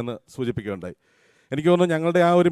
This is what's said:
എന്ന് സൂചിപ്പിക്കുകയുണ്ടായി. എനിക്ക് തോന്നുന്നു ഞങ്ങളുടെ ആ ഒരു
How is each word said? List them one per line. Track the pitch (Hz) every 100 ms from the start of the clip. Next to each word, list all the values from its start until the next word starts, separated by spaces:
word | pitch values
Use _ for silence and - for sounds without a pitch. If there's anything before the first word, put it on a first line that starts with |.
എന്ന് | 120 117 _ -
സൂചിപ്പിക്കുകയുണ്ടായി. | 120 120 104 98 87 - _ _ _ _ _
എനിക്ക് | 139 156
തോന്നുന്നു | 175 180 160
ഞങ്ങളുടെ | 165 175 170
ആ | 175
ഒരു | 170